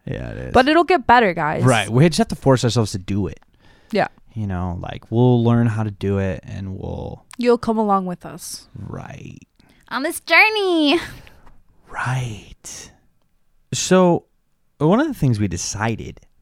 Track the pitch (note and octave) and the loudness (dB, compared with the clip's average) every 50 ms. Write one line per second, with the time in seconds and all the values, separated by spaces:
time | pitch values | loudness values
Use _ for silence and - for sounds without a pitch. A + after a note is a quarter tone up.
0 | _ - - - B1 - - - B1+ - - A#3+ B3+ C#4+ D#4 E4+ F4 - F#4 D4 | _ -10 -8 -8 -8 -10 -10 -10 -6 0 2 4 4 6 4 4 4 4 2 2
1 | - - A#3+ B3 A3+ F#3+ E3 E3+ D3+ D3+ - - A#2+ C3 A#2+ A2 G2 G#2 A2+ B2+ | 4 4 4 6 4 2 0 -2 -2 -2 -2 2 2 4 4 4 2 2 4 4
2 | D#3 F3 D#3 - A3+ - F3 - - C3+ C3 A#2+ - A#2 G#2 A#2+ G#2+ - - F#2+ | 4 4 4 2 -2 -2 -4 0 2 2 4 4 2 0 0 0 0 0 -4 -8
3 | F#2 - G2 G2+ F#2+ D#2+ - - _ _ _ _ _ _ _ _ _ - - G3 | -6 -4 -4 -2 -4 -4 -6 -12 _ _ _ _ _ _ _ _ _ -4 -2 -2
4 | - - - _ _ _ - A2 G#2 G2 F#2 F2 F2+ F2+ E2+ F2 F2 - - - | -2 -2 -6 _ _ _ -10 -8 -6 -4 -4 -4 -4 -4 -6 -8 -10 -10 -12 -14
5 | - - A2 A#2 B2 B2+ B2 A#2+ A2+ A#2 A#2 A#2 A#2 A2+ G#2+ A2 A2 G#2+ G2+ - | -10 -2 2 4 4 4 4 4 4 4 4 4 2 2 0 -2 -4 -6 -6 -4
6 | - G2 G2+ G2 F#2+ F#2+ - - - - G#2 F#2+ G2 F#2+ F#2+ F#2+ - F2 E2+ - | -4 -2 -2 0 -2 -2 -4 -8 -10 -12 -12 -12 -10 -10 -10 -10 -10 -10 -10 -10
7 | - - - - _ - - - A#3+ B3 A#3+ A#3+ - A#3 A3 A3 G#3+ G3+ G3 F#3+ | -12 -12 -14 -16 _ -16 -10 -2 0 2 2 2 0 -2 -2 -2 0 0 0 0
8 | F#3 F3+ F3+ - - D#3+ - E3+ - - - - - _ - - - - - - | -2 -4 -8 -10 -14 -16 -16 -16 -16 -16 -16 -16 -18 _ -20 -16 -14 -14 -12 -12
9 | - - - - - - - - - _ _ _ _ _ _ _ _ - - B3 | -14 -14 -16 -18 -18 -18 -18 -20 -20 _ _ _ _ _ _ _ _ -10 -8 -6
10 | C#4 E4+ D#4+ - - - E4 E4+ G4+ A4 A4 G#4 G4 F#4 F4 D#4+ D4+ C#4+ D#4 E4+ | -6 -6 -6 -8 -2 2 4 4 4 4 2 0 0 0 2 2 2 2 2 0
11 | - - - - - - - - - - - - _ _ _ _ _ - - - | -2 -6 -14 -18 -20 -20 -20 -20 -20 -20 -20 -20 _ _ _ _ _ -16 -10 -8
12 | - B2 C3 C3 B2 A#2 G#2 F#2+ F2 - - - - - - - - - _ _ | -6 -4 -4 -4 -4 -6 -10 -12 -16 -20 -20 -20 -20 -18 -18 -18 -20 -20 _ _
13 | _ _ _ _ _ _ _ _ _ _ _ _ _ _ - - - - F3+ F#3 | _ _ _ _ _ _ _ _ _ _ _ _ _ _ -8 -6 0 2 4 4
14 | F#3 F3 E3+ - - _ _ _ _ _ _ _ _ _ _ - C#3+ D#3+ G3+ B3 | 6 4 4 2 -2 _ _ _ _ _ _ _ _ _ _ -2 2 2 4 2
15 | D#4 D#4+ B3+ - D3+ C3 A2+ G2+ G#2 F#2 E2 E2 - - - G2+ G#2+ A#2 G#2+ G2 | 2 0 -2 0 0 0 2 0 0 -2 -4 -6 -8 -8 -6 -4 -4 -2 -2 -4
16 | D#2+ D#2 D#2+ - - _ _ _ | -4 -6 -10 -16 -20 _ _ _